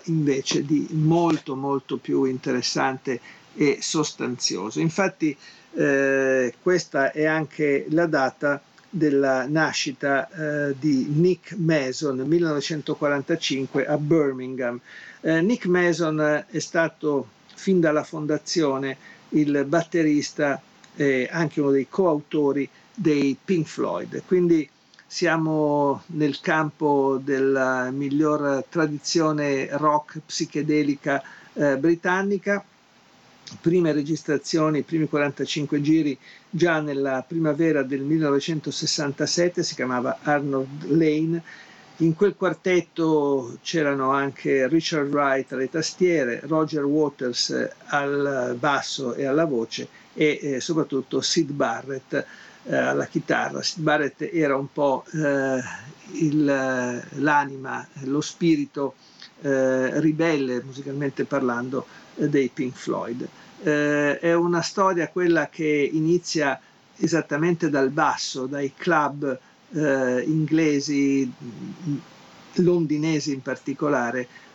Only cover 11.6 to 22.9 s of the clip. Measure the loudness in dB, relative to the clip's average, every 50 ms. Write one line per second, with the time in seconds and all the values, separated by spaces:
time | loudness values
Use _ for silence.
11.6 | 0 2 2 2 0 -2 -4 -4 -4 -4 -2 -2 0 0 2 2 2 2 0 -2
12.6 | -2 -4 -6 -6 -4 -6 -4 -2 0 0 0 0 0 -2 -4 -2 -2 -2 -2 -2
13.6 | -4 -2 -2 -2 -2 0 -2 -2 2 2 4 4 4 2 0 -4 -8 -8 -6 -6
14.6 | -6 -6 -6 -8 -12 -16 -20 -20 -20 -20 -20 -6 -2 0 2 2 4 2 2 0
15.6 | 0 2 2 4 4 4 2 2 0 -2 0 2 2 2 2 0 -2 -4 -6 -6
16.6 | -6 -2 0 0 0 0 -2 _ -4 -2 0 -2 -2 -6 -14 _ _ _ -20 -6
17.6 | 0 2 4 4 4 4 2 0 -2 -4 -8 -8 -2 -2 -2 -2 -2 -4 -2 0
18.6 | 0 0 0 -2 -4 -6 -6 -8 -14 -20 -20 -20 -16 -2 0 2 2 4 2 0
19.6 | 2 2 0 0 0 0 0 2 2 4 2 2 0 -2 -4 -2 -2 -2 -2 -4
20.6 | -8 -16 _ -20 -20 -20 -6 0 0 2 2 2 0 -2 -2 -2 -2 -2 0 0
21.6 | 2 4 4 2 2 0 0 2 2 2 2 0 -2 -4 -2 0 0 2 0 0
22.6 | -2 -4 -8 -18 -20 _